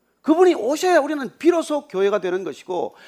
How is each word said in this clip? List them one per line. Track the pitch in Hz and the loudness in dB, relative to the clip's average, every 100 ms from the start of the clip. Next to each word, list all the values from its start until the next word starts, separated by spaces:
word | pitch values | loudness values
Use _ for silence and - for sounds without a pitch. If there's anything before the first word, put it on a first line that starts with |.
| _ _ | _ _
그분이 | - 320 370 302 | 0 4 4 2
오셔야 | 220 302 370 339 | -2 -2 2 2
우리는 | 285 302 233 - | 2 -4 -8 -2
비로소 | 320 339 285 294 294 | 0 0 -2 -6 -4
교회가 | 185 202 208 | -2 0 0
되는 | 180 185 | -2 -4
것이고, | 175 131 - 175 120 - | -6 -12 -8 -6 -6 -10